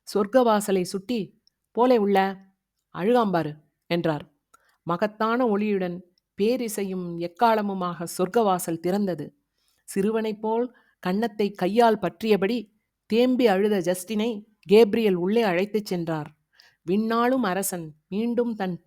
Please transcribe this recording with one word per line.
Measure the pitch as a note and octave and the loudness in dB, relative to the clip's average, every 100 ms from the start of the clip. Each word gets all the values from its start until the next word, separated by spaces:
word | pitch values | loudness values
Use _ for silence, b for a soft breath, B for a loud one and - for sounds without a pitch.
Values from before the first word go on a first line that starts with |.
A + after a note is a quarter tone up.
| - | -6
சொர்க்கவாசலை | G3+ G3+ C4 A#3 G#3 G#3 F#3+ | -2 2 2 4 2 0 -2
சுட்டி, | F3+ G3 G3 A#3+ F3+ _ _ _ _ | -2 -6 -6 -6 -6 _ _ _ _
"போலே | - B3 B3 | 0 4 4
உள்ள, | G3+ G3 F#3+ F#3+ - _ _ _ _ | 4 2 0 -4 -18 _ _ _ _
அழுகாம்பாரு," | D#3+ F#3+ B3 G#3+ F3 D#3 D3+ _ _ - | -6 0 2 2 0 -2 -8 _ _ -6
என்றார். | F3 E3 D3 - _ _ b b b | -2 -2 -4 -6 _ _ b b b
மகத்தான | - F3 G#3 G#3+ A3 A#3+ B3 | -6 -2 -2 -2 -2 0 2
ஒளியுடன் | G3 G#3+ G3 F3+ F3 - _ _ | 2 0 -2 -2 -8 -14 _ _
பேரிசையும் | - G3+ B3+ A#3 G#3+ G3 F#3 F3 E3+ | -2 0 0 -4 -6 -6 -6 -8 -8
எக்காளமுமாக | F3 - A#3 A3 G#3 F#3+ F3+ E3 E3+ - | -8 0 2 2 -2 -4 -4 -6 -8 -4
சொர்க்கவாசல் | F3+ A#3+ G#3+ F3+ F3+ E3 | -2 2 2 0 -2 -4
திறந்தது. | F3 G3 G3+ D#3+ D3 _ _ _ _ _ - | -2 -2 -2 -4 -8 _ _ _ _ _ -8
சிறுவனைப் | G3+ G3+ A3 A3 G#3+ | -2 -2 0 -4 -4
போல் | G#3+ A3+ B3 b b b | -4 -2 -4 b b b
கன்னத்தை | F3+ F#3+ A#3 - G#3 | -4 -2 -2 -2 -4
கையால் | G3+ F3+ G#3+ A#3 G#3+ | -2 -2 4 4 4
பற்றியபடி | F3 - A3 G3+ G3 A#3+ - _ _ _ - | -2 -4 0 2 2 -2 -6 _ _ _ -2
தேம்பி | G#3+ B3+ B3 A#3+ | 2 2 4 4
அழுத | F#3+ G#3+ G#3 | 4 2 0
ஜஸ்டினை | E3+ F3+ - A3 A3+ G#3 - _ - | 0 -2 -4 -4 -2 -4 -12 _ 4
கேப்ரியல் | G#3 A3+ A#3 G#3+ | 6 6 4 2
உள்ளே | F3+ F3+ A3 | 2 0 0
அழைத்துச் | A3 F3 G#3 G#3+ G#3 | 2 0 0 -2 -4
சென்றார். | F3+ E3 D#3+ D3 _ _ b b b | -6 -4 -6 -8 _ _ b b b
விண்ணாளும் | - G3 A3 A3+ A#3+ C4 | -2 -2 0 0 2 2
அரசன் | G#3+ F3+ F#3+ F3 D#3+ D3+ - | 0 -2 -4 -6 -10 -16 -10
மீண்டும் | F#3+ A#3 A#3+ A#3+ G#3+ | -4 -2 0 -2 -2
தன் | F#3+ E3+ | -6 -6